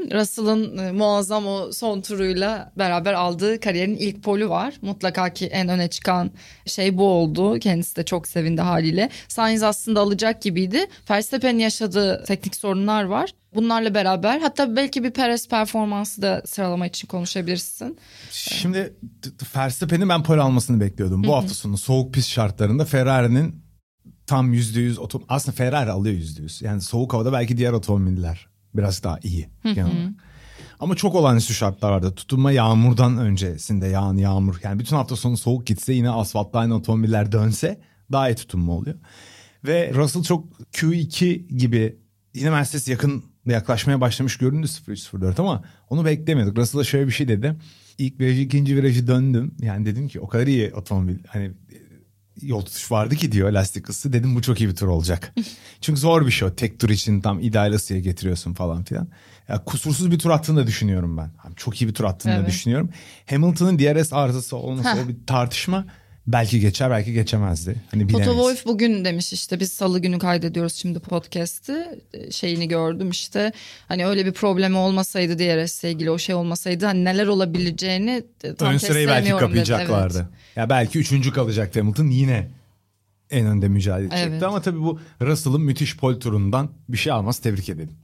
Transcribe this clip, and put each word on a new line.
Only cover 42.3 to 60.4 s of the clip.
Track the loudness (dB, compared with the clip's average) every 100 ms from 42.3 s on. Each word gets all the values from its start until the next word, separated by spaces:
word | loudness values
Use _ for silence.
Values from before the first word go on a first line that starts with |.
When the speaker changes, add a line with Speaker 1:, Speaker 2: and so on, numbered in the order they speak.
Speaker 2:
yine | -4 0
Mercedes | 2 0 -4 -4
yakın | 0 0 -2 -8 _ -2
yaklaşmaya | 0 0 0 0 2
başlamış | 2 0 -2 0
göründü | 0 0 -2
sıfır | -6 -10
üç, | -12
sıfır | -10 -2
dört | 0 0
ama | 0 -2 -6 -18 _
onu | 0
beklemiyorduk. | 2 0 0 2 2 0
Russell'a | 0 0
şöyle | 0 0 0
bir |
şey | 0 0
dedi. | 0 0 -4 -10 -20 _ -6
"İlk | -6 0
virajı, | 0 2
ikinci | 2 2 4 4
virajı | 4 4 4
döndüm. | 4 4 2 0 -4
Yani | -4 -2 -2
dedim | -2 -6
ki | -8
o | -4
kadar | 0 2
iyi | 2 0
otomobil. | -4 -2 0 0 -2 -6
Hani | -6 -6 -10 -20 -20 -20 -20 _ _ _ -14
yol | -6 -4
tutuş | -4 -10 -2
vardı | 0 2 0
ki," | 2
diyor, | 2 4
"lastik | 4 0 -2 -10
ısısı. | -6 0
Dedim | 2 2 2
bu |
çok | 2 2
iyi | 2
bir | 2
tur | 2
olacak." | 2 2 -2 -2 -6 -6 -10
Speaker 1:
<laughs> | -20 -8
Speaker 2:
Çünkü | -2 2
zor | 4 6 4
bir |
şey | 2 0
o. |
Tek | 0 -4 0
tur | 2
için | 2 2 0
tam | 0 -2
ideal | 0 2 2
ısıya | 0 -2 -2
getiriyorsun | -2 -2 -2 -2 -4
falan | -4 -4 -4
filan. | -4 -6 -8 -10 -20 -20 -8
Ya, | -6
kusursuz | -6 -6 -4 0 2
bir | 2
tur | 2
attığını | 0